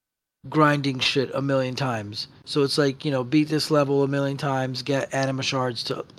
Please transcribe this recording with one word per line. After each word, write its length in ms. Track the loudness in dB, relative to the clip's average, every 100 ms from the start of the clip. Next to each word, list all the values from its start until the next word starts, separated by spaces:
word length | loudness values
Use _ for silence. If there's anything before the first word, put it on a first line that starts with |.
| _ _ _ _ -2
grinding 520 | 4 4 4 0 0
shit 320 | 0 0 0
a 80 | -2
million 340 | 0 0 0 -2
times. 520 | -2 -4 -6 -10 -12 -16 -4
So 160 | 0
it's 160 | 2 2
like, 260 | 2 0
you 60 | -2
know, 140 | -2
beat 260 | 2 2 2
this 220 | 0 2
level 320 | 2 4 2
a 40 | 2
million 300 | 0 -2 -2
times, 460 | -2 -2 -2 -4
get 280 | -2 -2 -2
anima 280 | -2 -2 -2
shards 420 | -2 -2 -2 -4 -6
to 200 | -8 -10